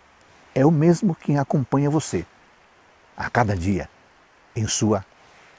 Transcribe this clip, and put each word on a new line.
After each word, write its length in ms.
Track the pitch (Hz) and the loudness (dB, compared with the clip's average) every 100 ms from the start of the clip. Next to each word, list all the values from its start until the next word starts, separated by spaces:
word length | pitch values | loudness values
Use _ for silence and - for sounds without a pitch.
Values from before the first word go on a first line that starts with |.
| _ _ _ - - | _ _ _ -20 -6
é 100 | 131 | 2
o 60 | 139 | 4
mesmo 440 | 156 165 170 208 | 4 4 4 0
quem 240 | 160 - 143 | -2 -2 -2
acompanha 520 | 139 151 123 135 143 | 0 -2 0 0 0
você 340 | 156 - 92 82 _ _ _ _ _ _ _ _ - | -2 -2 -6 -8 _ _ _ _ _ _ _ _ -12
a 120 | - | -6
cada 280 | 120 110 98 | -2 0 -2
dia 320 | 90 92 76 _ _ _ _ _ _ | -2 -2 -4 _ _ _ _ _ _
em 140 | - 107 | -8 -4
sua 360 | - 104 101 - _ - - - | -2 0 0 -4 _ -20 -20 -20